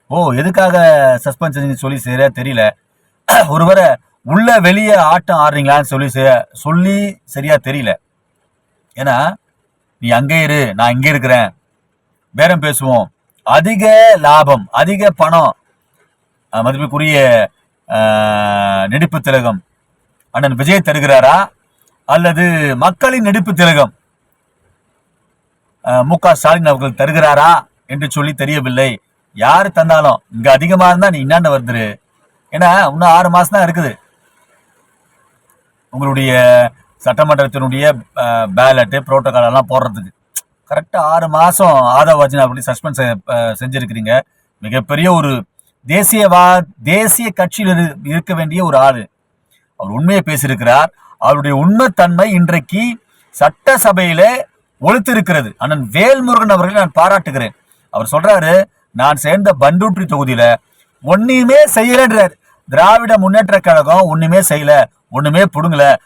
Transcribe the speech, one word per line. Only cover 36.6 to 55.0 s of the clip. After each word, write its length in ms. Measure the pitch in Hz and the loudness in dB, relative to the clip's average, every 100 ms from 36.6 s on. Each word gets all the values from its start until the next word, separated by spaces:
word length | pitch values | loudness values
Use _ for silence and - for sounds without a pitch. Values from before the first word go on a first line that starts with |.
| 120 - _ _ - | 2 -4 _ _ -4
சட்டமன்றத்தினுடைய, 960 | - 151 143 139 139 131 135 147 123 - - | -2 0 0 -2 -4 -6 0 0 -2 -6 -8
அஹ், 320 | 120 117 110 95 | -4 -4 -2 0
பேலட், 440 | 131 131 110 139 135 | 2 2 0 -4 -2
புரோட்டோகால் 380 | 135 131 123 117 | -2 0 0 0
எல்லாம் 220 | 131 123 | 0 -2
போடுறதுக்கு 480 | 131 127 107 92 - _ - - _ _ | -2 -4 -8 -14 -18 _ -18 -18 _ _
கரெக்டா 280 | 151 160 185 | -8 -6 -4
ஆறு 320 | 156 165 160 | -2 -2 -2
மாசம் 540 | 156 165 - 180 139 | 0 2 2 2 4
ஆதவ 400 | 123 131 156 151 | 2 2 2 2
அர்ஜுனா 140 | 139 139 | 2 0
அப்படி 240 | 127 127 127 | -2 -2 -8
சஸ்பெண்ட் 400 | 123 151 135 123 | -8 -8 -6 -6
செ-, 140 | 107 - | -6 -6
அஹ், 280 | 120 117 107 | -4 -4 -6
செஞ்சிருக்கிறீங்க. 640 | 127 135 117 113 110 127 - _ _ _ | -8 -8 -10 -8 -2 -2 -2 _ _ _
மிகப்பெரிய 560 | 107 131 110 147 180 | -8 -8 -4 -2 0
ஒரு 320 | 170 147 127 98 _ _ _ 123 | 0 0 -4 -8 _ _ _ -4
தேசியவா-, 760 | 170 196 220 202 180 180 180 165 _ | -2 0 0 2 4 4 2 -2 _
தேசிய 480 | 113 190 220 - 233 | -4 -2 0 -4 -6
கட்சியில் 440 | 180 190 - 190 170 | -4 -6 -4 -2 -2
இரு-, 200 | 165 139 | -2 -6
இருக்க 300 | 143 165 165 | -8 -8 -6
வேண்டிய 300 | 165 160 175 | -6 -6 -4
ஒரு 140 | 170 135 | 0 2
ஆளு. 320 | 135 123 202 _ _ _ _ _ _ - | 2 0 -8 _ _ _ _ _ _ -16
அவர் 180 | 95 | -10
உண்மையை 300 | 113 170 196 160 | -4 -2 0 -2
பேசியிருக்கிறார். 600 | 147 135 117 120 165 165 - _ _ | -6 -6 -4 0 0 0 -6 _ _
அவருடைய 380 | 120 147 143 139 | -2 -2 -2 0
உண்மைத்தன்மை 680 | 165 220 240 180 175 175 | 0 2 0 0 0 0
இன்றைக்கு 760 | 214 180 175 170 - 196 240 226 _ _ _ - | 0 0 0 -2 -4 -6 -6 -8 _ _ _ -2
சட்டசபையில 1000 | 147 - - 262 220 185 175 160 208 254 - _ _ _ | -2 0 0 2 2 0 -2 2 0 0 -8 _ _ _
ஒலித்திருக்கிறது. 720 | 147 240 | -2 -2